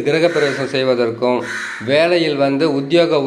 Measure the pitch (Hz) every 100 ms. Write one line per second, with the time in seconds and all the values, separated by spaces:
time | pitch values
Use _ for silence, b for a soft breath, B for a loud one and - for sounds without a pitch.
0 | 135 160 170 156 143 131 131 135 131 123
1 | 143 117 127 123 85 - - - 110 147
2 | 170 175 156 143 139 139 156 139 139 170
3 | 165 156